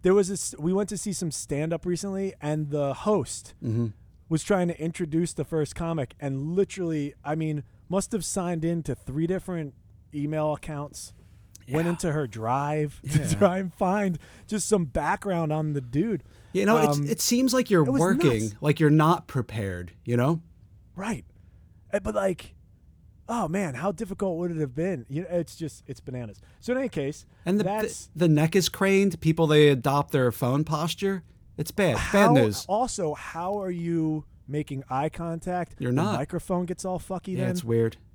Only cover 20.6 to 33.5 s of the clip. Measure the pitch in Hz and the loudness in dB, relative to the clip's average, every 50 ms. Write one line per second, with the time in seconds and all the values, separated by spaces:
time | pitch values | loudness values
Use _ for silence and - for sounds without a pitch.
20.6 | - - - - - - - - 196 220 220 127 - - - - - - - - | -20 -20 -20 -20 -20 -20 -14 -10 -6 -6 -6 -8 -10 -16 -20 -20 -20 -20 -20 -20
21.6 | - - - - - - - 202 190 208 214 214 196 190 180 - - - - - | -20 -20 -20 -20 -14 -4 -4 -4 -2 -2 -2 0 0 0 -2 -2 -8 -20 -20 -20
22.6 | - _ - _ _ - - _ - - - - - - 226 240 202 156 160 196 | -20 _ -20 _ _ -20 -20 _ -20 -20 -20 -20 -10 -6 -4 -4 -2 -2 -2 -2
23.6 | 202 165 127 123 151 196 202 - 226 180 190 - 208 190 175 165 175 175 170 156 | -2 -2 -4 -4 -4 -4 -4 -4 -8 -10 -6 -6 -4 -4 -2 -2 -4 -4 -2 -2
24.6 | 151 135 123 147 165 190 185 139 113 - 135 151 185 165 175 175 170 - - - | -4 -4 -4 -4 -4 -2 -4 -6 -8 -8 -6 -6 -6 -2 -2 -2 -4 -4 -8 -10
25.6 | 165 147 - - - - 131 - - - 127 127 120 107 98 - - - - _ | -10 -10 -10 -12 -16 -16 -16 -14 -12 -12 -10 -10 -10 -10 -12 -18 -20 -20 -20 _
26.6 | - - 247 254 277 233 - 165 139 139 151 - - - - _ - 175 185 208 | -4 -4 -2 -2 -2 -4 -4 -4 -4 -4 -6 -8 -14 -20 -20 _ -4 0 0 2
27.6 | 202 185 202 220 214 220 - - - - - 151 175 170 156 147 156 160 - 196 | 2 0 0 -2 -2 -4 -6 -10 -16 -14 -2 2 4 6 6 6 4 4 4 2
28.6 | 170 - - - 196 190 196 196 202 196 165 165 - 156 165 165 165 151 151 151 | 2 2 0 0 2 4 6 6 4 4 0 0 0 2 2 4 4 4 8 8
29.6 | 151 147 143 127 117 143 135 143 139 - - 143 127 123 110 - 139 120 131 143 | 8 8 6 4 2 2 2 2 0 2 2 2 2 2 2 0 0 0 2 0
30.6 | 156 156 156 151 160 170 - - 202 196 196 190 - - - - - - - - | 0 0 -2 -2 -2 -2 -4 -2 -2 -2 -2 -4 -8 -14 -20 -20 -20 -20 -8 -8
31.6 | 151 - - - 202 170 120 98 - - - 196 208 226 - 139 117 107 101 - | -6 -6 -2 0 2 2 2 0 0 2 4 6 8 8 8 8 6 4 2 -2
32.6 | - - 185 214 254 240 - - 180 156 147 - - - - 165 175 185 | -4 -2 0 0 0 -2 -2 -4 -4 -4 -4 -6 -10 -12 -10 -6 -6 -4